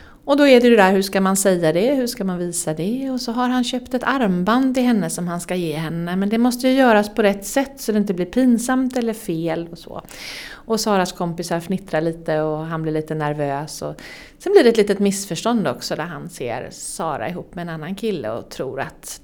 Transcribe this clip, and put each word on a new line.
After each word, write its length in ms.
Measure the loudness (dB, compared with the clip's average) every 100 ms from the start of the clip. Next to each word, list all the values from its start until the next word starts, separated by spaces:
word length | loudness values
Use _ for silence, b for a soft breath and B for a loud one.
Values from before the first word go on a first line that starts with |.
| B B 0
Och 80 | 4
då 100 | 8
är 140 | 8
det 100 | 8
det 60 | 8
där, 160 | 6
hur 100 | 4
ska 180 | 2 0
man 160 | 2 2
säga 360 | 2 4 4
det? 220 | 4 2
Hur 120 | 2 0
ska 180 | -2
man 140 | -4 -4
visa 360 | -4 -4 -4
det? 360 | -4 -4 -4 -4
Och 100 | -4
så 120 | -4
har 160 | -2 0
han 160 | 0
köpt 300 | 0 -4 -4
ett 80 | -2
armband 680 | 0 0 2 2 2 2 2
till 80 | 2
henne 280 | 2 2 0
som 180 | -4 -6
han 120 | -6
ska 140 | -4
ge 220 | -4 -2 -4
henne. 400 | -4 -4 -4 -2
Men 120 | -2
det 100 | 2
måste 300 | 2 2 2
ju 60 |
göras 400 | 4 6 6 4
på 80 | 2
rätt 240 | 2 0 -2
sätt 260 | -2 -2 -4
så 160 | -2
det 60 | 0
inte 160 | 0
blir 120 | -2 -2
pinsamt 720 | 2 4 4 2 0 0 -2
eller 160 | -2
fel 560 | -4 -4 -2 -2 -4 -6
och 60 | -12
så. 240 | -14 -16 -14 B B B B
Och 300 | B -4 -2
Saras 320 | 2 2 0
kompisar 480 | -2 -6 -6 -4 -4
fnittrar 400 | -2 -4 -2 -2
lite 400 | -2 -4 -2 -2
och 180 | 0 -2
han 240 | -4 -4
blir 100 | -2
lite 220 | -2 -4
nervös. 680 | -4 -2 -2 -4 -4 -8 -10
Och 120 | -10 -10 B B B -8
sen 140 | 6
blir 120 | 8
det 60 | 8
ett 60 | 6
litet 220 | 2 2
missförstånd 720 | 0 0 -4 -4 0 0 0
också, 280 | -4 -6 -6
där 80 |
han 240 | -6 -10 -12
ser 400 | -8 -6 -6 -8
Sara 580 | -12 -12 -6 -4 -4 -6
ihop 260 | -8 -10
med 80 | -10
en 60 | -10
annan 260 | -8 -8
kille 360 | -6 -4 -4 -6
och 180 | -8 -10
tror 320 | -10 -8 -6
att 400 | -8 -10 -16 -18